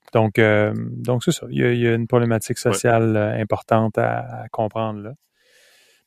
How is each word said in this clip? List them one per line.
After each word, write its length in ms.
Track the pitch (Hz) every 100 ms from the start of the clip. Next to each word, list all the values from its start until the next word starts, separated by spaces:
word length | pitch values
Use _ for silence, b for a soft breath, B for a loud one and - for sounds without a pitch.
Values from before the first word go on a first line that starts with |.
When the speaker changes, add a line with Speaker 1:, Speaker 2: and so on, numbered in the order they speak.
| _
Speaker 1:
donc, 260 | 117 110 107
euh, 340 | 107 104 107 110
donc 480 | 113 120 120 123 -
c'est 80 |
ça. 120 | - 117
Il 100 | 135
y 40 | 123
a, 80 |
il 60 | 120
y 80 | 117
a 60 |
une 140 | 117 117
problématique 500 | 123 117 113 - 117
Speaker 2:
Ouais. 140 | 120
Speaker 1:
sociale, 460 | 98 123 113 113 107
euh, 240 | 107 117
importante 560 | 107 104 - 113 110 117
à, 460 | 117 117 117 117
à 40 | 117
comprendre, 520 | - 107 113 110 104
là. 100 | 104 147 b b b b b b b b